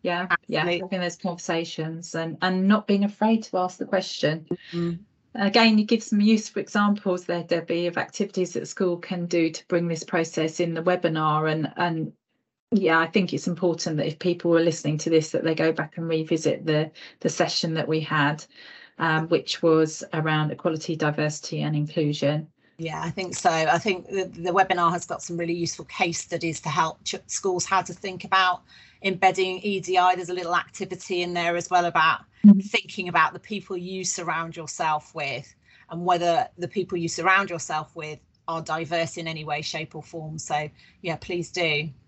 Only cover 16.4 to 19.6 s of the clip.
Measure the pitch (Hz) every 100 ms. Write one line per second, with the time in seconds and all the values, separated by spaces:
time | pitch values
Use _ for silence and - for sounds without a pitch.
16.4 | 160 - 160 151 156 - - _ - -
17.4 | 160 - 170 160 147 160 151 156 143 151
18.4 | - - - - - - 165 160 160 170
19.4 | - -